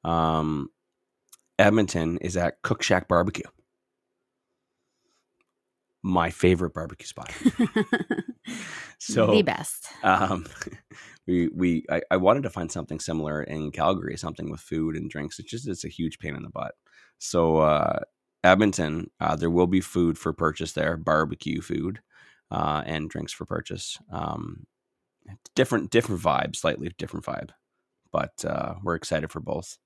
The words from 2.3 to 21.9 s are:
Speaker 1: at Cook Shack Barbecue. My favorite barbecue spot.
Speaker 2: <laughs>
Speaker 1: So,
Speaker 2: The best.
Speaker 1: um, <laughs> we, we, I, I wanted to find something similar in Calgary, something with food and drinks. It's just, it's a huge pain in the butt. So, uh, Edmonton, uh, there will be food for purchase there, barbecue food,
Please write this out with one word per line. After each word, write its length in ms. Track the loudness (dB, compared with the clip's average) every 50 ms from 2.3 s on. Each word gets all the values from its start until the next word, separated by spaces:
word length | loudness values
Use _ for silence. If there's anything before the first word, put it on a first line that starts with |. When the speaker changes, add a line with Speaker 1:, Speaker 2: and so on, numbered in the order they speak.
| -2
Speaker 1:
at 240 | 0 0 0 -2 _
Cook 200 | -4 -4 -2 -2
Shack 280 | 2 2 2 2 2 2
Barbecue. 340 | 2 2 2 2 -2 -8 -12 -12 _ _ _ _ _ _ _ _ _ _ _ _ _ _ _ _ _ _ _ _ _ _ _ _ _ _ _ _ _ _ _ _ _ _ _ _ _ _ _ _ _ _ _ _ _ _ _ _ _ _ -4
My 260 | 0 2 2 2 0
favorite 420 | 0 4 4 6 6 4 2 -4 -4
barbecue 340 | -8 -10 -10 -12 _ -16
spot. 240 | -16 -16 -14 -16 -14 -14
Speaker 2:
<laughs> 60 | 0 0 0 2 2 -2 0 2 -2 0 0 -2 -4 -2 _ -6 -6 -6 -10 -16 _ _ -12 -12 -12 -12 -12 -14 -14 -16 -16 -16 _
Speaker 1:
So, 320 | -10 -2 2 2 4 6
Speaker 2:
The 100 | 6 6
best. 460 | 4 4 -2 -4 -6 -8 -8 -8 -10 -14 -14 0 4
Speaker 1:
um, 420 | 4 4 4 4 0 0 -4 -4 -10 -14 -14 -14 -14 -14 -18 _
<laughs> 400 | _ -20 -20 -20 -20 -20 _ _
we, 220 | 0 2 2 2 0
we, 360 | 0 2 2 2 2 0 0 -2
I, 120 | -2 -2 0 2
I 80 | 0
wanted 260 | 4 6 6 4 4 0
to 60 | -4
find 220 | -4 -6 -6 -6
something 300 | -6 -8 -8 -6 -8 -8
similar 420 | -4 -4 -4 -2 -2 -2 -4 -4 -6
in 280 | -6 -6 -6 -6 -6
Calgary, 440 | -2 0 2 2 2 0 -4 -8 -8
something 340 | -6 -8 -8 -8 -8 -8 -10
with 120 | -10 -10
food 340 | -10 -6 -4 -2 -2 -2 -4
and 140 | -6 -8 -8
drinks. 300 | -8 -8 -8 -8 -10 -14
It's 120 | -14 -12
just, 160 | -12 -10 -8
it's 160 | -8 -8 -8 -8
a 60 | -12
huge 300 | -8 -6 -6 -6 -6 _
pain 160 | -10 -10 -8
in 80 | -8 -12
the 60 | -10
butt. 260 | -10 -10 -10 -10 -12 _ _ _ _ -20 _ _ _ _
So, 380 | -12 0 2 4 4 6 6
uh, 420 | 6 6 6 6 4 2 0 0 -2 -6 _ _ _ _ _ _ _ 8
Edmonton, 640 | 8 8 8 6 4 4 0 -2 -2 -2 -4 -6 -8 _ _
uh, 160 | -2 -2 0
there 140 | 0 0 2
will 180 | 4 4 4
be 140 | 6 4 0
food 360 | 0 0 0 2 2 2 2
for 140 | 0 -4 -4
purchase 400 | -2 0 0 -2 0 -2 -8 -6
there, 240 | -2 -2 0 0 -2
barbecue 640 | -2 0 2 2 2 2 0 -4 -8 -6 -6 -4 -4
food, 400 | -4 -4 -4 -4 -4 -4